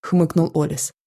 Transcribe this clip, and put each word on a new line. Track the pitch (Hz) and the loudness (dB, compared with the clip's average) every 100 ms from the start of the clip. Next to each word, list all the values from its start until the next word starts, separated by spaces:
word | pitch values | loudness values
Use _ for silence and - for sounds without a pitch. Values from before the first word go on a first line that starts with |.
хмыкнул | - 180 165 175 165 | -2 0 2 2 0
Олес. | 160 147 139 - - | 0 -4 -4 -10 -12